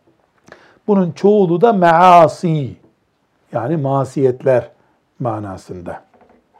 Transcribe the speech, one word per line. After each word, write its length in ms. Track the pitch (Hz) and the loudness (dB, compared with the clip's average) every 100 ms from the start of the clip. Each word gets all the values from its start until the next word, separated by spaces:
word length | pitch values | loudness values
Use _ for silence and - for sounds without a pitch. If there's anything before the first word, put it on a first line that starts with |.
| _ _ _ _ _ - _ _ - | _ _ _ _ _ -20 _ _ -4
Bunun 260 | 196 185 | -2 -2
çoğulu 480 | - 196 208 180 170 | -2 0 2 0 0
da 120 | 233 | 0
maasi, 1040 | 202 170 165 185 175 156 - 175 156 127 - _ _ _ _ _ _ _ | 2 2 4 6 6 4 0 -4 -4 -6 -12 _ _ _ _ _ _ _
yani 240 | 123 117 165 | -8 -4 -4
masiyetler 920 | 135 139 127 151 131 123 135 123 - _ _ _ _ - | -2 -2 -4 -2 -2 0 0 -2 -2 _ _ _ _ -10
manasında. 840 | 123 107 101 90 - 92 87 95 _ _ _ _ _ | -8 -8 -10 -14 -16 -16 -16 -16 _ _ _ _ _